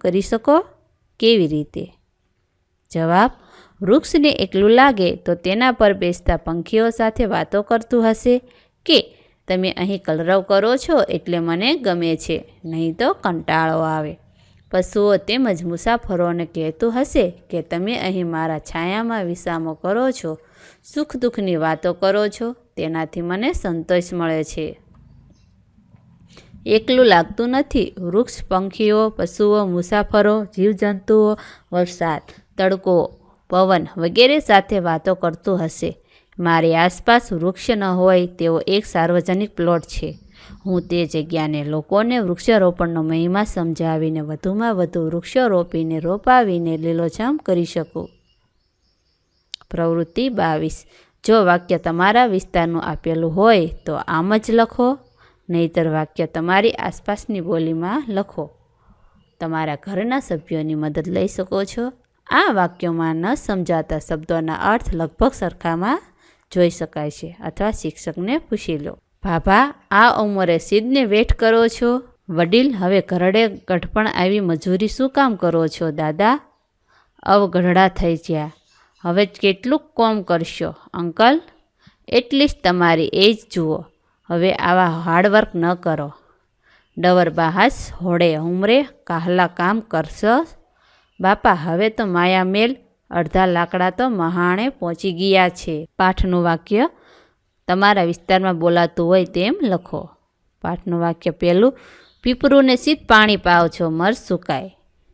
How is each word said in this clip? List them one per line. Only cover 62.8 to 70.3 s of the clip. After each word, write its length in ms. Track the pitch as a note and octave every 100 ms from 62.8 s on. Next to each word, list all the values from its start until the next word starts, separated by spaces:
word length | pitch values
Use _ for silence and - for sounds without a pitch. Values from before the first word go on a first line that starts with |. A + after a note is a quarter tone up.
| F3 E3 D#3+ D#3+
ન 180 | F#3
સમજાતા 680 | D4 - F#3+ F3 E3 D#3 D#3
શબ્દોના 560 | - D#3+ D#3 E3 D#3+ D#3+
અર્થ 380 | - A#3 -
લગભગ 380 | E3 D#3+ - A#3
સરખામાં 680 | - F3+ - E3+ E3 G3 E4 - _ _ _ _
જોઈ 180 | F3+ F3
શકાય 420 | F3 D#3+ D#3 D3+
છે 260 | - E3 F3
અથવા 280 | G3+ - G#3
શિક્ષકને 640 | G#3+ D#3+ - F3+ F3+ F#3+ D4+
પૂછી 400 | - G#3 - D#3
લો. 200 | D3 - _ _
"ભાભા, 500 | F#3+ E3 F#3+ G3+ C#4 - _
આ 300 | G3 A#3 -
ઉંમરે 360 | G#3